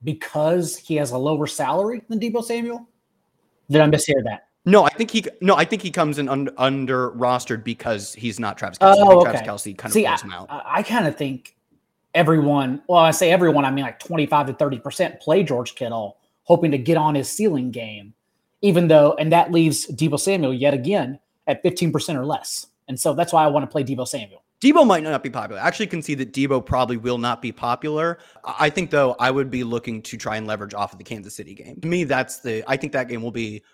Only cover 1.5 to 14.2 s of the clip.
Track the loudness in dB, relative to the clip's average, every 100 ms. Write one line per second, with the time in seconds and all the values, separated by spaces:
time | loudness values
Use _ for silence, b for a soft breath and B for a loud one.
1.5 | -4 -2 -2 -2 -6 -6 -4 -2 -4 -4
2.5 | -6 -6 -10 -16 _ _ _ _ _ _
3.5 | _ 0 4 6 4 0 -2 -2 -8 _
4.5 | _ 4 6 6 2 -2 -2 -4 -2 2
5.5 | 2 2 -2 -4 -2 -2 -2 -4 -2 -4
6.5 | -2 -2 0 -2 -2 -2 -2 -2 0 -2
7.5 | -6 -6 -8 -6 -6 -8 -10 -8 -6 -8
8.5 | -6 -10 2 6 8 10 8 8 2 -6
9.5 | -10 -12 -12 -2 0 0 -2 -6 -14 -14
10.5 | -14 -6 -4 -2 -2 -2 -2 -6 -6 -14
11.5 | _ _ _ _ _ _ 2 4 4 4
12.5 | 2 0 -4 2 6 6 6 4 6 4
13.5 | 4 2 -2 -4 -10 -6 -2